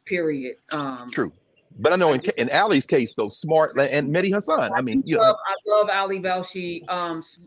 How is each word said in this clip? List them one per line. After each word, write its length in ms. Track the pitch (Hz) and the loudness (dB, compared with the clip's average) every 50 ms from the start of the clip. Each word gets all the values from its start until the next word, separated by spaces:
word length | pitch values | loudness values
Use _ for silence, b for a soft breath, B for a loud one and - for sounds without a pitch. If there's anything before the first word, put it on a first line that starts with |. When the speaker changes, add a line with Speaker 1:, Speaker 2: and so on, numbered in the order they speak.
| - | -8
Speaker 1:
period. 520 | - 196 175 165 156 147 135 127 127 - _ _ - | -6 -4 -2 -2 -2 -2 -4 -6 -10 -12 _ _ -8
Um, 380 | 156 151 143 139 131 123 123 123 | -6 -6 -6 -6 -8 -10 -12 -8
Speaker 2:
True. 220 | - - 117 80 - _ _ _ _ _ _ _ - - | -4 -4 -4 -4 -6 _ _ _ _ _ _ _ -6 0
But 140 | 107 151 | 2 2
I 40 | 175 | 4
know 140 | 185 175 156 | 4 4 4
Speaker 1:
I 40 | 135 | 4
Speaker 2:
in, 40 | 127 | 2
Speaker 1:
just 160 | - - - | 0 -2 -2
Speaker 2:
in 140 | - 120 123 | -2 0 2
Ali's 360 | 139 165 202 220 185 139 - | 2 4 4 4 4 2 2
case, 280 | - - 139 120 110 - | 2 2 2 2 0 -2
though, 140 | - 110 104 | -4 -4 -4
smart, 480 | - - - 151 160 156 156 147 - | -4 -6 -2 2 2 4 2 2 2
like, 140 | 123 143 139 | 0 0 2
and 220 | 131 147 147 139 147 | 2 0 0 0 0
Mehdi 200 | 180 185 196 190 | 0 2 2 0
Hassan, 380 | 208 196 - 320 285 127 107 | 0 0 0 0 0 0 0
I 60 | - - | -2 -2
Speaker 1:
I 40 | |
Speaker 2:
mean, 200 | 135 120 110 - - | -2 0 0 0 0
you 100 | 156 156 | 2 2
Speaker 1:
love, 200 | - - - - | 4 4 4 4
Speaker 2:
know. 20 | - - | 2 -2
Speaker 1:
I 80 | 190 196 175 - 202 208 214 | -6 -6 -4 -2 2 2 2
love 120 | 208 208 | 2 2
Ali 300 | 190 196 196 190 196 190 | 0 0 0 -2 -2 -4
Velshi. 600 | 180 185 185 185 180 - - 185 180 175 170 170 170 175 | -2 -2 -2 -4 -4 -8 -8 -8 -8 -8 -8 -8 -8 -6
Um, 280 | 180 180 175 170 165 165 | -6 -4 -4 -6 -6 -8
s-, 180 | 160 - - 170 180 | -10 -14 -18 -20 -20